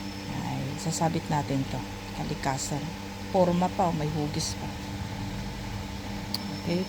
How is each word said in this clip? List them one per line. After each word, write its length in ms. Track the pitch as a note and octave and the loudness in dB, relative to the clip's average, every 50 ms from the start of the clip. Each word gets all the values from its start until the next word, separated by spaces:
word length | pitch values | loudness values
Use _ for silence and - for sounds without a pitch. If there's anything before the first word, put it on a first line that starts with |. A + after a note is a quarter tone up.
| - - - - - - - | -2 -6 -8 -8 -6 -4 -4
ay 280 | - - - C3 C3+ C#3 C3+ D3 D#3 | -2 -2 -2 -2 0 -2 -2 -4 -2
sasabit 400 | - E3 D#3+ - F3 D#3+ D#3+ E3 - - | 0 0 2 4 4 4 4 2 0 2
natin 320 | E3 C#3+ C#3+ - C#3+ C3+ C3 - | 2 2 2 2 2 2 2 2
to. 80 | - B2+ - - - - - - - - | 0 -2 -2 -4 -6 -6 -6 -6 -4 -4
Kalikasan. 640 | D3+ - D3+ - - C#3 C3+ C3+ - - D3+ C#3 D3 D#3+ - - - - - - - - | -2 -2 -2 0 0 0 0 0 0 -2 -2 -2 -2 -2 -4 -6 -8 -8 -8 -8 -6 2
Forma 400 | - G3 F3+ F3 F3 F3 F3+ F#3 - | 6 6 6 8 6 6 4 4 4
pa, 200 | - G3 E3+ E3+ | 4 4 4 4
may 160 | D#3 D3 D3+ | 2 2 2
hugis 480 | D3+ D#3 D3 D3 D3+ D#3+ D#3 - - - | 2 2 0 2 2 0 0 0 -2 -4
pa. 120 | - - - - - - - - - - - - - - - - - - - - - - - - - - - - - - - - - - - - - - - - - | -4 -4 -4 -6 -6 -6 -4 -4 -4 -4 -4 -4 -4 -4 -2 -4 -4 -4 -4 -4 -4 -4 -4 -4 -4 -4 -6 -6 -4 -4 -4 -4 -4 -4 -4 -4 -4 -4 -6 -4 0
Okay, 180 | E3 F3 F3 F#3 | 2 2 2 2